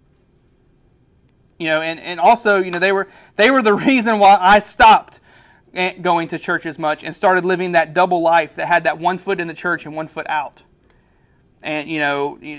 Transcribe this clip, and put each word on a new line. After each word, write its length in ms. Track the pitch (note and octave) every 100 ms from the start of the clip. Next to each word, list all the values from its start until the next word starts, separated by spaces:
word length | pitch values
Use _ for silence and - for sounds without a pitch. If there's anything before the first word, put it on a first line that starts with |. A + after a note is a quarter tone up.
| _ _ _ _ _ _ _ _ _ _ _ _ _ _ _ -
You 80 | D#3+
know, 160 | D#3
and, 160 | D#3+ E3
and 200 | E3+ F3
also, 380 | F#3 A#3 G#3+ G3
you 140 | F#3
know, 80 | F3
they 120 | F#3+
were, 180 | G3 F#3+ - _ -
they 160 | A3+
were 100 | C4+
the 120 | G#3+
<laughs> 20 | G3+
reason 420 | - C4 A3 G#3
why 220 | G3 G3
I 160 | F#3 G#3
stopped 600 | - - A3+ F#3+ - - _ _ _ _ _ F3+ F#3 -
going 280 | F3 E3+ E3
to 100 | E3
church 260 | - E3+ E3
as 140 | D#3+
much 240 | D#3 D3+
and 120 | D#3 D3+
started 300 | G3 F#3 F3
living 280 | F3+ F3+
that 200 | F3 D#3
double 300 | E3 F3+ F3
life 320 | E3 E3+ D3+ -
that 120 | D#3+
had 180 | F3 D#3+
that 120 | D#3+
one 220 | F3 F#3
foot 200 | G3 F3+
in 80 | E3+
the 60 |
church 320 | D3+ F3+ E3 D3+
and 100 | D#3
one 120 | D#3
foot 180 | D#3+ -
out. 340 | D3+ C3 - _ _ _ _ _ _ _ _ _ _
And, 260 | - D3+ D3
you 120 | D#3
know, 400 | C#3+ C#3+ C#3+ - D3+